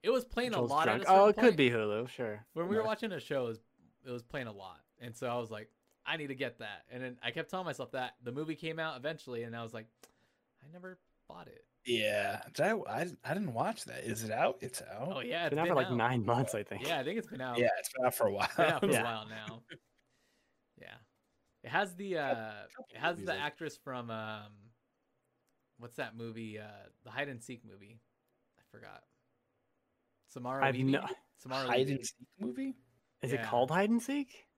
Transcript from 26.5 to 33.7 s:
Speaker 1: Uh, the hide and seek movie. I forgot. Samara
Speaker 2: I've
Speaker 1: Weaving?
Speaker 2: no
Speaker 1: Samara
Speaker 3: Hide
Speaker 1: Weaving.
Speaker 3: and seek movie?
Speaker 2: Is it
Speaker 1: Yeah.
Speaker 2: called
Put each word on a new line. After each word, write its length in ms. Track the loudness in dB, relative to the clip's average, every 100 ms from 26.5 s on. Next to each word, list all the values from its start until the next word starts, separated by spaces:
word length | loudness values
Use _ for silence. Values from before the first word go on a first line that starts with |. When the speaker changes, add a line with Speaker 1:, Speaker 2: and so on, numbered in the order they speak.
| -10
Speaker 1:
Uh, 80 | -14 -16 -20 _
the 60 | -12
hide 180 | -6 -6
and 140 | -8
seek 220 | -12 -14
movie. 360 | -16 -20 -20 -20 _ _ _ _ _ _
I 40 | _
forgot. 320 | -20 -20 -20 _ _ _ _ _ _ _ _ _ _ _ _ _
Samara 360 | -10 -6 2
Speaker 2:
I've 100 | 2
Speaker 1:
Weaving? 180 | 4 4
Speaker 2:
no 140 | 4 0 -10 _ _
Speaker 1:
Samara 280 | -6 -4 2
Speaker 3:
Hide 120 | 4 4
Speaker 1:
Weaving. 100 | 0
Speaker 3:
and 100 | -4
seek 220 | -12 -20 _
movie? 360 | -6 -4 -6 -8 _ _ _ _
Speaker 2:
Is 100 | -2
it 40 | -2
Speaker 1:
Yeah. 60 | 0
Speaker 2:
called 220 | 2 4